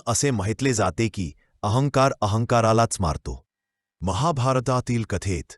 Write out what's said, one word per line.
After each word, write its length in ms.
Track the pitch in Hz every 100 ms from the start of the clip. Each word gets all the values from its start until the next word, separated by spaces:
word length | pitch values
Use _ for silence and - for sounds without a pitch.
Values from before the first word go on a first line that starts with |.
| -
असे 240 | 117 143
म्हटले 440 | 117 98 107 135
जाते 340 | 110 95 - 113
की 240 | - 82 - _ -
अहंकार 500 | 104 117 139 - 139 -
अहंकारालाच 760 | 104 113 117 120 110 110 113 -
मारतो. 460 | 87 69 - 62 _ _ _ _ _ -
महाभारतातील 1040 | 90 95 160 143 127 131 117 127 - 120 110
कथेत 420 | 98 101 87 -